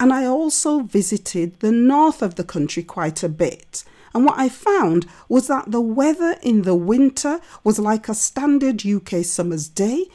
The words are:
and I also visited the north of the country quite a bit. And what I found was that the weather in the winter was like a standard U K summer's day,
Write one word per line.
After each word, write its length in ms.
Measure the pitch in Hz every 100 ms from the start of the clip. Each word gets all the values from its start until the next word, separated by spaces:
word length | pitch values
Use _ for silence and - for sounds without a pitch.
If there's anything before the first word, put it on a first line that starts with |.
and 140 | 247
I 100 | 262
also 560 | 254 269 320 - 302 294
visited 800 | 226 208 196 202 - 180 170 -
the 120 | 214
north 500 | 233 247 285 320 -
of 140 | 202 170
the 80 |
country 380 | 175 160 147 -
quite 400 | 170 - 160 156
a 60 | 170
bit. 560 | 156 160 - - - - - -
And 100 | 233
what 140 | 285 -
I 100 | 262
found 580 | - 427 403 196 170 175 - -
was 200 | 247 262
that 220 | 269 -
the 100 | 233
weather 560 | 233 226 294 320 339 349
in 200 | 247 220
the 120 | 185
winter 680 | 175 175 247 269 - 285 330 - -
was 160 | 214 214
like 300 | 214 220 220
a 60 |
standard 720 | 214 - - 285 285 262 220
U 160 | 202 202
K 220 | 190 180
summer's 460 | 175 - 175 160 151
day, 380 | - 202 277 370